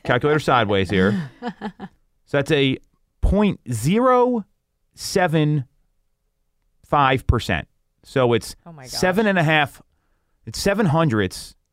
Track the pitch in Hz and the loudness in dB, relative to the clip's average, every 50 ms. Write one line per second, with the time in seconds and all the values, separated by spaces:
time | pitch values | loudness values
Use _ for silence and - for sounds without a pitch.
0 | - - 123 123 - 147 151 156 - - 139 123 113 101 104 98 92 85 104 92 | -2 0 0 2 2 2 0 0 0 0 2 2 2 2 0 0 0 0 2 2
1 | 92 101 202 190 156 127 - - 240 240 180 - - 208 - - 196 - _ _ | 2 2 2 0 -4 -8 -12 -12 -12 -12 -12 -10 -12 -14 -14 -14 -20 -20 _ _
2 | _ _ _ _ _ - - 143 143 - 156 143 139 135 127 - _ _ _ _ | _ _ _ _ _ -6 -4 -4 -2 0 0 0 0 0 -2 -4 _ _ _ _
3 | _ _ _ - - - - 196 - 196 - - - - 123 110 107 147 190 226 | _ _ _ -4 -2 0 2 2 2 0 0 -4 -6 -8 -8 -4 -2 0 0 2
4 | 254 262 254 247 240 254 247 226 190 _ _ _ _ _ _ _ _ _ _ - | 2 4 4 4 2 2 0 -4 -6 _ _ _ _ _ _ _ _ _ _ -14
5 | - - - 196 180 175 151 165 151 147 151 151 127 _ _ _ _ _ _ _ | -10 -4 0 0 0 2 2 2 2 2 0 -2 -4 _ _ _ _ _ _ _
6 | _ _ _ _ _ _ _ _ _ _ _ _ _ _ _ _ _ - - 147 | _ _ _ _ _ _ _ _ _ _ _ _ _ _ _ _ _ -2 0 2
7 | 139 131 131 123 - - - 117 - - 92 76 - _ _ _ _ _ _ _ | 2 2 2 0 0 0 -2 -2 0 -2 -4 -4 -4 _ _ _ _ _ _ _
8 | _ - - 135 127 120 120 110 - - - _ - 170 165 147 131 120 - - | _ -6 0 0 2 2 2 0 -2 -4 -18 _ -20 -20 -20 -20 -18 -12 -6 -2
9 | 180 185 180 202 226 208 196 180 156 156 156 151 147 - - - - _ _ _ | -2 0 2 2 2 2 2 2 2 2 2 2 0 -2 -6 -16 -20 _ _ _
10 | _ _ _ _ _ _ _ _ - 113 - - - 196 196 202 226 165 131 160 | _ _ _ _ _ _ _ _ -18 -14 -10 -4 -2 -2 0 2 0 2 2 2
11 | 165 151 110 107 98 90 - - - - - _ _ _ | 2 2 2 0 0 -2 -4 -8 -16 -18 -20 _ _ _